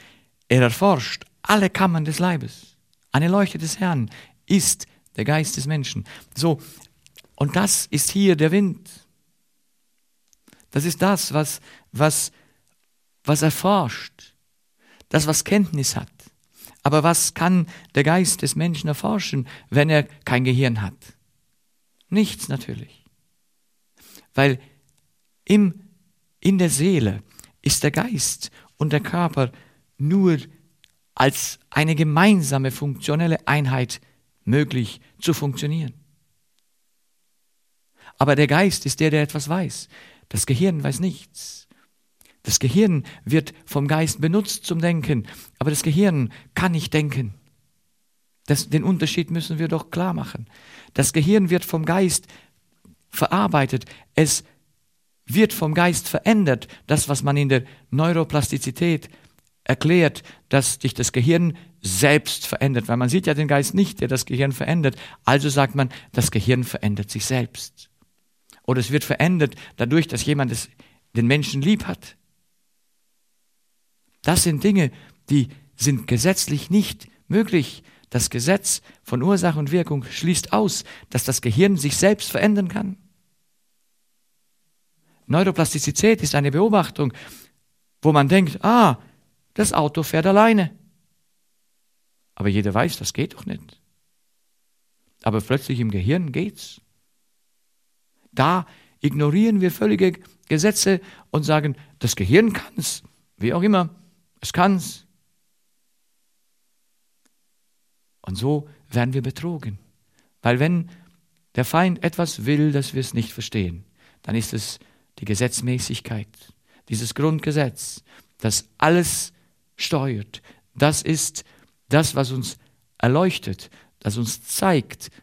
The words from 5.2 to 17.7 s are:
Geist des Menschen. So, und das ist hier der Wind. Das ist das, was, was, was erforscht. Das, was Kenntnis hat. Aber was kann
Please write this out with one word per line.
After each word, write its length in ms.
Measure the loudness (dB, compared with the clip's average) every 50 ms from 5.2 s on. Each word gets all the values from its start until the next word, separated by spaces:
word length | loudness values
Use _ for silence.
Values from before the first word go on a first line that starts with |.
| -2
Geist 320 | 0 0 0 0 -2 -6
des 100 | -6 -4
Menschen. 380 | -4 -4 -4 -4 -6 -6 -8 -10 -10 -14 -20 -20 _ -6
So, 240 | -2 0 0 0 -2 -4 -14 -20 -20 -20 _ _ _ _ _ _ -20 -20 _ _
und 220 | -4 -2 -2 0
das 300 | 0 0 0 0 -2 -2
ist 240 | -2 -2 -2 -2 0
hier 260 | 0 2 4 4 4
der 140 | 4 2 2
Wind. 380 | 2 2 2 0 -2 -6 -12 -20 -20 -20 _ _ _ _ _ _ _ _ _ _ _ _ _ _ _ _ _ _ _ _ _ _ _ _ _ _ _ _ _ _ _ -20 _ _
Das 140 | -4 -4 -2
ist 160 | -2 -2 0
das, 320 | 2 2 2 0 -2 -2
was, 280 | -2 -2 -2 -2 -6 -12 -14 -20 -20 -20 _ _
was, 400 | -2 2 2 2 2 0 -4 -6 _ _ _ _ _ _ _ _ _ _ _ _ _ _ _ _ _ _ -2
was 160 | -2 0 2
erforscht. 960 | 2 0 0 0 0 0 0 0 0 -2 -6 -10 -14 -18 _ -20 -20 -20 _ _ _ _ _ _ _ _ _ _ _ _ _ -20 -6 -2
Das, 180 | -2 0 0
was 180 | 0 -2 -2 0
Kenntnis 520 | 0 2 2 2 0 -2 -4 -4 -4 -4
hat. 160 | -6 -8 -10 _ -20 -20 -20 _ _ _ _ _ -20 -20 -20 -10 _
Aber 200 | -2 2 2 4
was 320 | 4 4 2 2 0 -2 -2
kann 320 | 0 0 2 2 2 0 -2